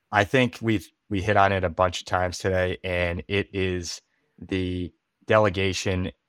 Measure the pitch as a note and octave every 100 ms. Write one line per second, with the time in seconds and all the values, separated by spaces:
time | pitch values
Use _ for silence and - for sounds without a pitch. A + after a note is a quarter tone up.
0 | _ G#2+ G#2 C3+ B2 - A2+ G#2 - _
1 | _ G2+ G#2 G2+ G2 G2 F2+ D#2+ F#2 -
2 | - F#2 F2+ F2+ G2+ F#2 F#2 F2+ F#2 F2
3 | F2 F2 - G2+ G2+ G2 F#2 F2+ E2+ -
4 | _ _ _ _ F2 F#2+ F#2 F2+ F2+ -
5 | _ _ - A2 G#2+ F#2 F#2+ F#2 G#2 F#2
6 | F#2 -